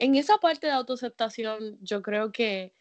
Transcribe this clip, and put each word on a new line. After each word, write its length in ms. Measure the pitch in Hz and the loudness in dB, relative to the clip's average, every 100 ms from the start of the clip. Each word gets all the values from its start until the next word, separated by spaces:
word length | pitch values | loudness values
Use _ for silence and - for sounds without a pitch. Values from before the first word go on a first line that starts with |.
En 140 | 262 | 2
esa 240 | 269 294 427 | 4 4 4
parte 300 | 339 311 302 | 4 2 0
de 40 | |
autoaceptación, 1000 | 269 254 247 247 - 220 233 220 220 214 208 | 0 -2 -6 -6 -4 -4 -2 -6 -6 -8 -10
yo 220 | 185 208 | -6 -6
creo 280 | 208 208 214 | -2 -2 -2
que, 420 | 208 226 190 185 _ | -2 -2 -2 -8 _